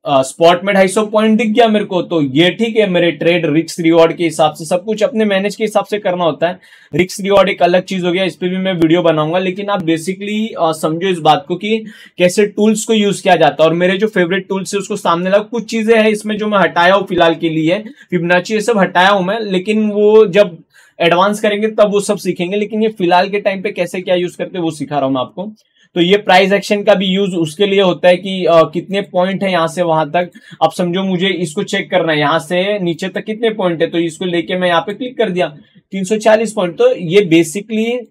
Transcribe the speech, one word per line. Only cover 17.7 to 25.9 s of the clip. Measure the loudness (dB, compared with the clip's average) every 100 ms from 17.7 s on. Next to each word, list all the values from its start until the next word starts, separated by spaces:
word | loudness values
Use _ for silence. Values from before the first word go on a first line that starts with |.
| -2 -6 -20 _
Fibonacci | -4 2 0 0
ये | -2
सब | 0 0
हटाया | 2 2 4
हूँ | 2
मैं, | 0 -4
लेकिन | -2 -4 0 0 0
वो | 2 6 6 6
जब | 4 2 0 _ _ _ -2
एडवांस | 2 4 2 0
करेंगे | -2 -2 -2
तब | 2 2
वो | 2
सब | -2 -4
सीखेंगे, | -4 -4 -4 -4
लेकिन | -4 -2
ये | -2
फिलहाल | 0 2 2 2
के | -2
टाइम | -4 -4
पे | -8
कैसे | -6 -6 -6
क्या | -2
यूज़ | -2 -2 -6
करते | -10 -6
हैं |
वो | -6
सिखा | -6 -6 -2
रहा | -2
हूँ |
मैं | -2
आपको। | -4 -8 -14 -14 _ _ _